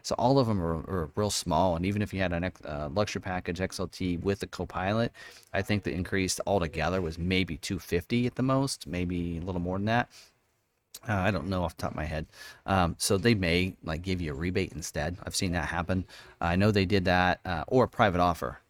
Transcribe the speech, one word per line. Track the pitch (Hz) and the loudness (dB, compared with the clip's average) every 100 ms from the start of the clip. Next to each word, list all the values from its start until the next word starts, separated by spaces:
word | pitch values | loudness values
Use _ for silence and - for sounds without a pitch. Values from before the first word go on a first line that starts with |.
So | - - | -4 2
all | 123 139 | 4 4
of | 117 | 4
them | 101 | 2
are, | 82 82 | 0 -2
are | - 90 76 | -2 -4 -4
real | - 104 | -2 -2
small. | - - 80 92 82 | -2 0 2 4 2
And | |
even | 92 104 | 0 0
if | 104 | -2
you | 95 | 0
had | 92 | 0
an | 85 | 0
X, | 90 - | -4 -6
uh, | - 73 76 | -10 -6 -4
luxury | 85 104 101 | -2 -2 -2
package | 98 90 90 87 | -6 -6 -4 -4
X | 92 - | -4 -4
L | 90 | -8
T | - 92 85 | -4 -2 0
with | 95 98 | 0 -2
the | - | -2
Copilot, | - 87 85 92 110 117 - - - - | -6 -6 -4 0 0 -2 -4 -20 -20 -6
I | 90 | -4
think | 98 104 | 0 0
the | - | 0
increase | 76 90 98 92 - - | -4 -2 0 0 -2 0
altogether | 98 85 82 78 92 | 0 0 -2 0 0
was | 85 80 | -2 -2
maybe | 87 92 87 73 | 0 2 0 -2
two | - 92 | -4 -6
fifty | - - - 120 123 | -2 -2 0 0 0
at | - | 0
the | |
most, | 127 135 135 - - | 0 2 0 -4 -6
maybe | 87 90 90 87 82 | -4 -2 -2 -2 -4
a | |
little | 90 92 | -4 -4
more | 87 95 | -2 -2
than | |
that. | 104 117 120 - - _ _ _ _ _ _ - - | 0 0 0 -6 -20 _ _ _ _ _ _ -12 -4
Uh, | |
I | 104 92 | 0 2
don't | 95 82 | 0 -2
know | 92 | -2
off | 85 - | -2 -4
the | |
top | 87 | -6
of | - | -4
my | |
head. | 78 78 80 - - - - | -4 -4 -6 -12 -20 -10 0
Um, | 95 87 85 | 2 2 0
so | - 98 | 0 2
they | 113 | 4
may, | 113 90 87 92 - | 4 4 4 2 -2
like, | 82 80 | -6 -4
give | 92 92 | -2 -2
you | 80 | -2
a | |
rebate | 69 87 95 92 | -2 -2 0 -2
instead. | - 85 - 73 90 | -4 -8 -4 -4 -6
I've | - - | -6 -2
seen | 98 | -2
that | 87 76 | 0 -2
happen. | 82 85 95 90 - - - | -2 0 -2 -2 -10 -18 -4
I | 87 90 | 0 4
know | 104 | 4
they | 104 92 | 4 4
did | 98 | 4
that, | 92 90 90 - | 4 4 4 0
uh, | - 85 - | -2 -6 2
or | 127 | 2
a | 113 | 4
private | - 110 87 | 4 4 6
offer. | 87 85 62 - | 4 2 -4 -8